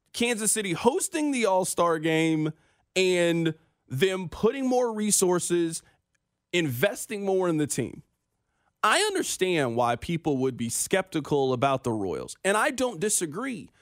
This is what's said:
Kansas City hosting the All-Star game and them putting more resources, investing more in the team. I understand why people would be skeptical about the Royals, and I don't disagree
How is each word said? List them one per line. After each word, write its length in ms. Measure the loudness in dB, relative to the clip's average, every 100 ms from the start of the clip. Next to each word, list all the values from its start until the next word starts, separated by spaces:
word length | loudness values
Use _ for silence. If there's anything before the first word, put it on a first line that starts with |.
| _
Kansas 380 | -2 0 2 0
City 220 | 0 -2
hosting 580 | 2 2 2 -2 -2 0
the 160 | 0 2
All-Star 500 | 2 0 0 0 2
game 560 | 2 2 2 2 0 -4 _ _ _
and 600 | 0 2 2 2 2 0 -4 _ _ _
them 420 | 0 0 0 -6
putting 380 | 0 0 0 0
more 260 | 2 0
resources, 880 | 0 0 2 2 2 0 0 -2 -6 -14 _ _ _ _ _ _
investing 720 | 0 0 0 0 0 -8 -4
more 240 | 0 2 2
in 80 | 0
the 80 |
team. 380 | 0 -2 -4 -10 -20 _ _ _ _ _ _ _
I 160 | 2 4
understand 760 | 2 0 -4 -2 0 2 2
why 200 | 2 0
people 420 | 0 -2 -2 0 0
would 180 | 0
be 140 | -2 -4
skeptical 840 | -4 0 0 0 -6 -2 0 2
about 320 | 2 2 0
the 80 | -2
Royals, 460 | -2 -4 -4 -8 -4
and 100 | 0
I 140 | 0 0
don't 300 | 0 -4 -2
disagree 720 | -2 -2 -2 -6 -8 -8 -14 _